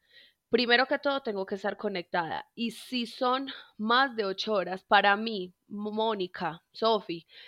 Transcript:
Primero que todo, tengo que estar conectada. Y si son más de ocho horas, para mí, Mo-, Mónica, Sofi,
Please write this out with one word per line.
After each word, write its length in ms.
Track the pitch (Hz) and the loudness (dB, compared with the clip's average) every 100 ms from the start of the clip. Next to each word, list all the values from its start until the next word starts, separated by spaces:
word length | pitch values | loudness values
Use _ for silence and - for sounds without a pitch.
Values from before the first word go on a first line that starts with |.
| _ - - _ _ | _ -20 -20 _ _
Primero 360 | 233 240 240 262 | 2 4 4 4
que 120 | 285 | 0
todo, 240 | 285 277 | 0 -2
tengo 220 | 240 196 | -2 -6
que 120 | 190 196 | -4 -4
estar 200 | 208 196 | -4 -4
conectada. 680 | 214 185 - 180 160 82 - | -4 -4 -4 -4 -2 -6 -8
Y 160 | - 233 | -6 -6
si 360 | - - 254 233 | -6 -6 -6 -6
son 420 | - 254 262 269 - - - | -2 0 0 -4 -12 -16 -4
más 400 | 214 247 269 226 | 2 4 2 0
de 80 | |
ocho 300 | 196 190 214 | -4 -4 -2
horas, 280 | 208 175 185 | 0 -2 -6
para 300 | - 202 202 202 | 4 6 6 4
mí, 380 | 226 208 180 _ - | 0 -4 -8 _ -14
Mo-, 240 | 202 208 | -10 -6
Mónica, 720 | 214 220 208 180 - 170 165 _ | -2 0 -2 -4 -6 -6 -6 _
Sofi, 540 | - 226 214 - 170 - - | -2 0 2 -2 -10 -12 -20